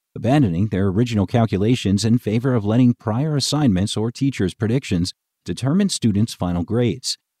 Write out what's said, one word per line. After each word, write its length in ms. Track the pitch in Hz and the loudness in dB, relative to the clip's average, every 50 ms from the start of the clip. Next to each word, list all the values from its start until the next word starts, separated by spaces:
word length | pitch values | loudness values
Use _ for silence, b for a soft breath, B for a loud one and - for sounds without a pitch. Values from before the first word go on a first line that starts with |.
| _ _ - | _ _ -12
abandoning 520 | - - 113 135 156 135 95 82 85 104 | -4 0 2 2 4 2 2 2 0 -2
their 220 | 107 110 92 98 101 | 0 0 0 0 0
original 380 | 87 104 123 120 117 101 95 | 0 0 0 0 0 0 0
calculations 800 | - - 117 113 104 107 92 101 113 127 - - 101 95 101 107 | 2 2 0 2 2 0 0 2 0 0 0 0 0 0 2 2
in 140 | 113 117 123 | 2 2 2
favor 360 | - 107 107 117 117 139 127 | 0 0 -2 0 0 0 0
of 120 | 117 101 | 0 0
letting 260 | 104 110 123 127 123 | 0 2 4 4 4
prior 420 | 120 _ - 117 104 120 147 160 151 | 4 _ -2 -4 -2 -2 -2 -2 -2
assignments 640 | 139 - - 151 147 151 123 92 90 98 107 - | -2 -2 -2 -2 0 2 2 2 2 0 -2 -2
or 160 | 107 107 117 | -4 -4 -4
teachers' 400 | - - 139 139 127 - 101 87 | -4 -2 -4 -2 0 0 -2 -2
predictions 640 | - - 110 101 117 139 - - 95 85 87 - - _ _ _ _ _ - | -2 -2 -2 0 0 -2 -2 -2 -2 -2 -2 -2 -6 _ _ _ _ _ -10
determine 440 | - 87 - 120 135 156 196 208 185 | -10 -8 -4 -2 0 0 0 0 0
students' 420 | - - - 117 95 101 110 - | -2 0 0 0 2 2 0 -2
final 300 | - - 92 90 90 87 | -2 -4 -4 -2 -2 -4
grades. 560 | 82 - 104 120 123 117 85 131 - - - - _ _ _ _ | -4 -2 -2 0 0 0 -2 -4 -6 -10 -10 -10 _ _ _ _